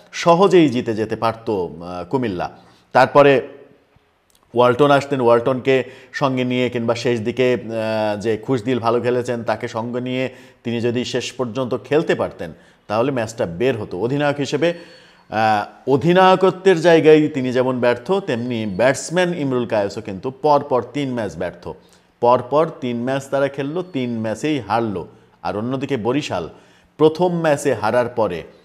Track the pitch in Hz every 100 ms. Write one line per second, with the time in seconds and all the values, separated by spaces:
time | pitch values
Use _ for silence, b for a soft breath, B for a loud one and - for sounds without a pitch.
0 | B - 170 170 196 180 151 120 113 107
1 | 107 110 113 110 - 101 85 78 87 90
2 | 87 135 117 87 73 b b b b 123
3 | 131 147 139 135 - - - _ _ _
4 | _ _ _ _ _ 117 123 123 143 139
5 | 139 135 117 117 127 127 135 131 - B
6 | B - 139 127 127 123 123 123 117 113
7 | 127 120 107 120 127 120 110 113 110 110
8 | 107 104 110 107 110 131 110 123 113 120
9 | 120 123 120 117 113 107 120 113 120 123
10 | 127 127 127 B B B 117 117 120 123
11 | 117 127 - - 123 127 123 123 - 147
12 | 170 175 92 - 87 - b b - 107
13 | 135 131 110 - 98 85 123 113 98 90
14 | 117 143 147 143 131 143 170 170 B B
15 | B B _ 107 110 107 104 - - 135
16 | 165 180 185 185 185 180 190 165 170 165
17 | 151 156 151 135 127 127 127 127 123 120
18 | - 190 190 117 123 117 110 90 127 131
19 | - 170 180 170 139 127 117 110 101 113
20 | 107 95 131 131 151 143 - 127 113 147
21 | 135 120 101 80 87 - 85 - b b
22 | b _ 120 123 123 147 160 - 123 120
23 | 123 135 - 139 139 143 139 170 180 135
24 | 123 113 110 107 151 147 104 113 113 92
25 | 78 b b b 85 98 120 135 - 135
26 | 107 139 143 92 78 b b b b -
27 | 156 160 180 175 160 143 143 110 107 123
28 | 117 117 104 85 - b